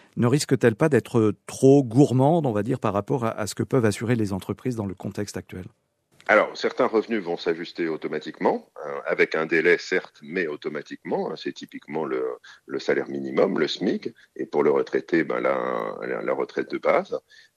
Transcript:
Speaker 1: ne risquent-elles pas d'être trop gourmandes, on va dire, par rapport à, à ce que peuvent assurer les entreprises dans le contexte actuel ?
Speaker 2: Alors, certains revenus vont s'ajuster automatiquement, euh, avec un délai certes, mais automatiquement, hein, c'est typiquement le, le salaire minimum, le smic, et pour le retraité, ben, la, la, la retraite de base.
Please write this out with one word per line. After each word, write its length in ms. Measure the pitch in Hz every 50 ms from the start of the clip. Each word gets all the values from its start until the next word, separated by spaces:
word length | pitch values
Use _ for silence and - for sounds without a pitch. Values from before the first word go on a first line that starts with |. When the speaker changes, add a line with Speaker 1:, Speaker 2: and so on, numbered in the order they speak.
| - _ -
Speaker 1:
ne 80 | - 117
risquent-elles 480 | 120 127 151 - - 135 117 - 120 110
pas 140 | - 151 165
d'être 460 | 143 113 - - - 120 110 107 98 _ -
trop 380 | - - - - 135 139 143 135
gourmandes, 640 | 117 107 127 147 - 127 127 131 143 170 170 151
on 60 | 131 107
va 100 | 104 101
dire, 160 | 120 131 123
par 120 | - 113
rapport 320 | 95 101 101 - 131 135 120
à, 60 | 113
à 180 | - - 104
ce 80 | 98 -
que 80 | - 113
peuvent 220 | - - 135 113
assurer 300 | 107 98 - 113 107 123
les 180 | 117 107 95 98
entreprises 420 | 92 - - 101 - - 131 123
dans 120 | 110 101
le 80 | 98 90
contexte 420 | - - 110 101 - 104 - -
actuel ? 280 | 95 92 - - 92 90 - _ _ _ _ _ _ _ _ _ _ -
Speaker 2:
Alors, 280 | - 107 104 92 - -
certains 300 | - - 113 - - 131
revenus 360 | 110 110 110 101 110 113 107
vont 140 | 90 85 85
s'ajuster 540 | - - 90 82 80 85 - - - 85 80
automatiquement, 800 | 78 73 - 78 76 76 - 78 73 - 92 123 190 240 - _ - - 76
euh, 140 | 73 71 69 -
avec 260 | 80 85 80 85 - -
un 140 | 80 80
délai 300 | 80 82 82 78 87 85 -
certes, 400 | - - 90 90 - - _ -
mais 240 | 73 71 82 95 87
automatiquement, 840 | 76 73 73 - 78 76 73 71 - - - - - 139 190 190 -
hein, 40 | 90
c'est 160 | - - -
typiquement 540 | - - - - - 135 - - 76 78 80
le, 180 | 69 64 64 64 64 60 - _ - - - _
le 120 | - 69 65
salaire 300 | - - 71 69 65 65
minimum, 480 | 67 69 67 65 64 - - 98 -
le 100 | - 76
smic, 420 | - - - 90 117 180 214 - - - _ - _ _
et 100 | - 71
pour 160 | - - 73
le 80 | 71 76
retraité, 540 | 71 67 64 - - 65 - - 87 82 76
ben, 160 | 64 62 60
la, 580 | 62 64 67 64 60 64 60 57 55 52 50 50 55
la, 180 | 64 64 55
la 120 | 53 62 69
retraite 360 | 69 64 - - - 65 -
de 80 | -
base. 420 | 67 - 76 87 156 196 - - 65 _ _ - - - _ -